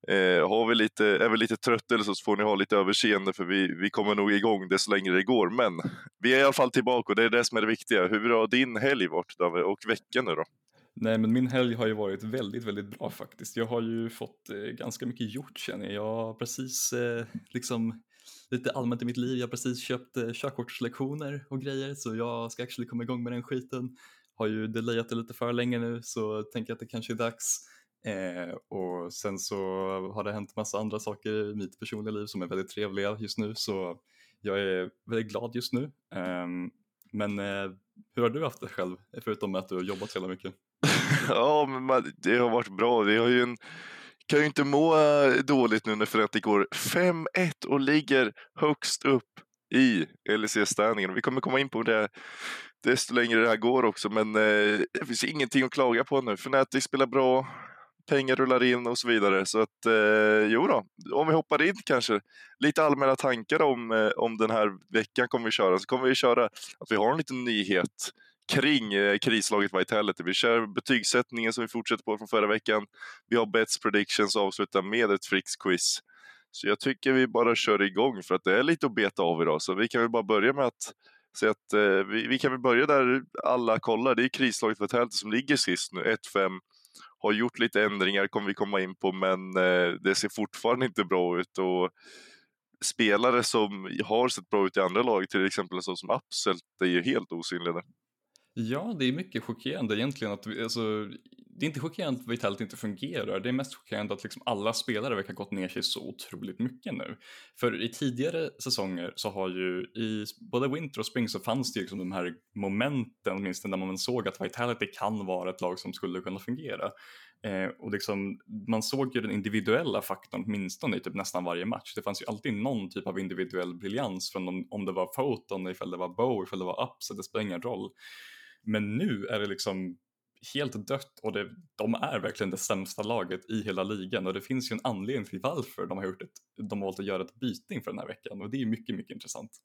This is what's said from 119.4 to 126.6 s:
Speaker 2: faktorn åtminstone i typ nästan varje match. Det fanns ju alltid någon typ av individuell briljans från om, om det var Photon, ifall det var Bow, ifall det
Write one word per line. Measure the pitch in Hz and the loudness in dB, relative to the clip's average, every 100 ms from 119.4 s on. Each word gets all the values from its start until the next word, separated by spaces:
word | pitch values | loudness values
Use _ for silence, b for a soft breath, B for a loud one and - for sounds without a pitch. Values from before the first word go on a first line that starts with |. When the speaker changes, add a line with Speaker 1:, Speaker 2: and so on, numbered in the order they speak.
| 101 107 98 120 165 101 | -2 -2 0 0 0 -4
Speaker 2:
faktorn | - 95 - - 107 | -6 -10 -8 -10 -6
åtminstone | 104 92 - 147 98 | -6 -6 -6 -4 -4
i | |
typ | 90 | -6
nästan | - 95 90 | -8 -6 -6
varje | 90 87 | -4 -4
match. | 95 120 - | -6 -8 -8
Det | - | -8
fanns | 101 98 | -8 -8
ju | - | -8
alltid | 107 147 | -8 -6
någon | 104 123 120 95 | -4 -4 -4 -6
typ | 98 - | -8 -6
av | 92 | -6
individuell | 95 90 90 92 90 | -6 -6 -6 -4 -6
briljans | 87 98 113 127 92 - | -8 -6 -4 -4 -6 -8
från | 98 92 | -8 -6
om, | 92 - | -8 -8
om | 104 | -8
det | 95 | -6
var | 92 90 | -4 -4
Photon, | - 135 113 _ 98 92 | -2 -2 -4 _ -8 -6
ifall | 92 90 | -8 -8
det | 87 | -6
var | 90 | -8
Bow, | 90 127 110 | -2 -2 -2
ifall | 92 | -4
det | 95 | -6